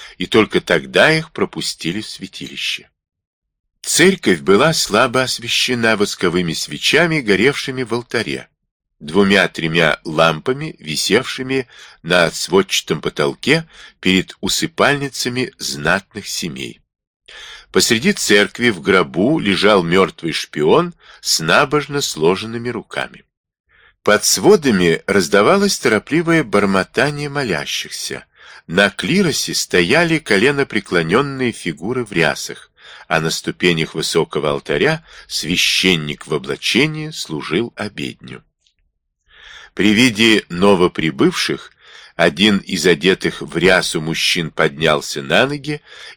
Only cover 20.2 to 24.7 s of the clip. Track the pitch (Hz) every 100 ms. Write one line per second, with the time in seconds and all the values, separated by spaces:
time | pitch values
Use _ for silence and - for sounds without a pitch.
20.2 | 82 76 - 76 76 131 175 - - -
21.2 | - - 160 110 143 147 143 143 - 78
22.2 | 80 95 110 117 120 117 - 65 64 -
23.2 | _ _ _ _ _ _ _ _ - 104
24.2 | - - 127 208 139